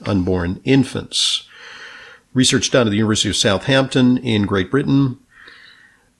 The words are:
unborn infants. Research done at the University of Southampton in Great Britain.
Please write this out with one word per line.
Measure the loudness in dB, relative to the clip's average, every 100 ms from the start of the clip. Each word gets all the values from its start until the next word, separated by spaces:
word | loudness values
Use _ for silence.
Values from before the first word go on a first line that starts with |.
| -2
unborn | -2 0 -2 -2 -4
infants. | 0 2 2 -4 -8 -4 -2 -4 -8 -20 -20 -20 -20 -20 -20 -20 _
Research | 0 2 0 0
done | 0 2
at |
the | 2
University | 0 0 -2
of | 0
Southampton | 0 0 0 0 2 2 2 2
in | 0 -2 0
Great | -2 0
Britain. | -2 0 2 0 -2 _ -20 -20 -20 -20 -20 _ _ _